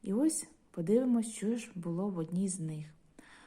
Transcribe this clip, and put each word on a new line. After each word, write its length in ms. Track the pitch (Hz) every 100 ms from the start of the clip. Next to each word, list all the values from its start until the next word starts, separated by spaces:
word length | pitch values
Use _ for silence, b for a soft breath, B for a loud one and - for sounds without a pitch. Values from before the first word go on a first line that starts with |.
І 100 | 202
ось 360 | 202 311 311 - - _
подивимось, 600 | - 165 226 254 240 226
що 240 | - 202 240
ж 140 | -
було 340 | 180 170 170 202
в 100 | 180
одній 300 | 160 175 196
з 120 | 180
них. 260 | 160 156 151 - _ - B B